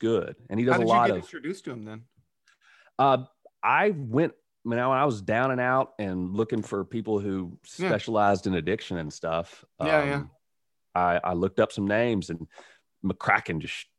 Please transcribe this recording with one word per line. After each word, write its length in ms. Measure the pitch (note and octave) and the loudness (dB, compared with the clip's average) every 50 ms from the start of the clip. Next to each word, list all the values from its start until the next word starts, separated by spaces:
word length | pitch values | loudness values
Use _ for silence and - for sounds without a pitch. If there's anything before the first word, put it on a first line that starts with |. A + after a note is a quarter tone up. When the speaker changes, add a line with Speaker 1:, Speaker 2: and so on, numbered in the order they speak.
Speaker 1:
good. 360 | A2 A2+ A2+ F#2+ - - - - - - | 0 0 2 0 0 -4 -8 -14 -12 -6
And 120 | G2+ A2+ | -2 0
he 60 | A#2+ | 2
does 80 | B2+ - | 4 4
Speaker 2:
How 40 | A#2+ | 4
Speaker 1:
a 40 | A2+ | 4
Speaker 2:
did 40 | A2+ | 4
Speaker 1:
lot 140 | A#2 A#2+ A#2+ A2+ | 6 6 6 4
Speaker 2:
you 60 | G2 | 2
get 40 | F2 | 0
Speaker 1:
of 60 | - | -4
Speaker 2:
introduced 400 | - - - B2 D#3 G3 - - | -10 -14 -12 -10 -10 -10 -10 -10
to 80 | D3+ | -12
him 120 | B2+ A2+ G#2+ | -12 -12 -12
then? 180 | G#2+ A2 A2+ A#2+ _ _ _ _ _ _ _ _ _ _ _ _ _ _ _ _ _ _ - | -14 -14 -16 -18 _ _ _ _ _ _ _ _ _ _ _ _ _ _ _ _ _ _ 2
Speaker 1:
Uh, 260 | C3+ C#3 C3 B2+ C3 - _ _ - - _ _ - | 4 4 4 2 0 -4 _ _ -20 -20 _ _ 0
I 260 | A2 C3 D#3 G3 G#3+ | 2 2 4 4 2
went, 420 | F#3+ D3 C3+ A2 A2+ C#3+ E3+ - - _ _ _ _ _ | 0 -2 -4 -2 0 2 2 0 -2 _ _ _ _ _
when 160 | - A#2 A#2 A#2+ | -6 -4 -2 0
I, 80 | B2 | 2
when 100 | C3 C3+ C3 | 2 2 2
I 60 | C#3+ | 2
was 160 | D3 A2+ G2+ | 2 0 -2
down 280 | F#2+ F#2+ G#2+ A#2 C3 C3 | -2 0 0 2 2 2
and 100 | C3 B2 | 0 0
out 340 | B2 B2+ C3 C3+ C3 - - - | 0 2 2 2 0 -2 -4 -6
and 360 | G#2 F#2+ F#2 F2+ F2+ F2+ G2 | -4 -4 -2 -2 -4 -2 0
looking 260 | G#2+ A2 - B2 A2 | -2 -2 0 -2 -4
for 220 | F#2+ - G2+ G2+ F2+ | -4 -4 -4 -4 -4
people 340 | - - A2+ G2 G#2+ G#2+ G2+ | -4 -6 -6 -4 -2 -2 -2
who 400 | G2+ G2+ F#2+ F#2+ F2+ F2 - - _ - - - | -2 -2 -4 -4 -6 -8 -12 -16 _ -16 -8 -4
Speaker 2:
Yeah. 100 | F#3 F#3 | -2 -2
Speaker 1:
specialized 580 | A2 G2+ - A#2 A2 G#2+ G#2 G2+ G2+ F#2 - | -2 -2 -2 0 2 2 4 4 4 2 0
in 80 | G2+ F#2 | -2 -2
addiction 420 | E2+ D#2 F2 G2+ - - - F2+ E2 | -2 0 -2 -2 -2 -4 -6 -6 -6
and 140 | D#2 D2+ | -6 -8
stuff, 520 | - - - D#2+ D#2+ E2+ E2+ - - - - _ _ - | -8 -8 -6 -4 -2 -4 -4 -6 -12 -20 -20 _ _ -4
Speaker 2:
Yeah, 240 | - D#3 D#3 D3+ C#3+ | 0 2 2 2 2
yeah. 100 | C#3+ C#3 | 0 -2
Speaker 1:
um, 160 | D3 C#3+ - _ _ _ _ _ _ _ _ _ _ _ _ - | -4 -6 -8 _ _ _ _ _ _ _ _ _ _ _ _ -2
I, 260 | F2+ F2 F2 F2 F2 - | 0 2 2 2 0 0
I 80 | F2+ | -2
looked 260 | F2+ E2+ F#2 G2 - - | -2 0 -2 0 2 0
up 140 | G#2+ - | 0 0
some 160 | - A2 G2 G2 | 0 -2 -2 0
names 420 | G#2 A2 A#2+ A#2+ A2 G2 E2+ - | 2 2 2 2 0 -2 -2 -4
and 160 | E2 E2 D#2+ - _ - - - - _ _ _ _ _ - | -8 -10 -12 -14 _ -20 -20 -20 -20 _ _ _ _ _ -4
McCracken 540 | F#2+ F#2+ - - - G2 F#2+ - - F2 D#2 | -4 -4 -2 0 2 2 2 2 -2 -6 -6
just 160 | D2+ - - | -6 -6 -10
sh-, 120 | - - _ _ | -12 -12 _ _